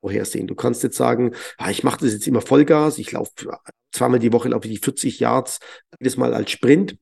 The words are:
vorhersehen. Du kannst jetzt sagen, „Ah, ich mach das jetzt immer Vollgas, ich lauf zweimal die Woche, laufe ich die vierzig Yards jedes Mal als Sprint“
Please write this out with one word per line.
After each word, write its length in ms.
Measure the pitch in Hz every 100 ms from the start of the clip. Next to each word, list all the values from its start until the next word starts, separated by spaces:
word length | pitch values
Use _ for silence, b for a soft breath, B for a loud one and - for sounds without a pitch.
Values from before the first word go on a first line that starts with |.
vorhersehen. 460 | 98 101 107 - -
Du 80 |
kannst 280 | - 123 120
jetzt 140 | 127 -
sagen, 360 | 123 120 123 120 B B
„Ah, 140 | -
ich 120 | 98
mach 140 | - -
das 160 | 135
jetzt 140 | 107 -
immer 160 | 123
Vollgas, 560 | - 135 147 156 151 151
ich 140 | 113
lauf 180 | - 104 - - - - - _
zweimal 280 | - 123 123
die 140 | 117
Woche, 160 | 113 123
laufe 160 | 120 110
ich 60 |
die 100 | 107
vierzig 340 | - - 139 -
Yards 420 | 120 123 127 - B B _ -
jedes 200 | 127 -
Mal 160 | 120
als 160 | 117 110
Sprint“ 480 | - 120 151 196 -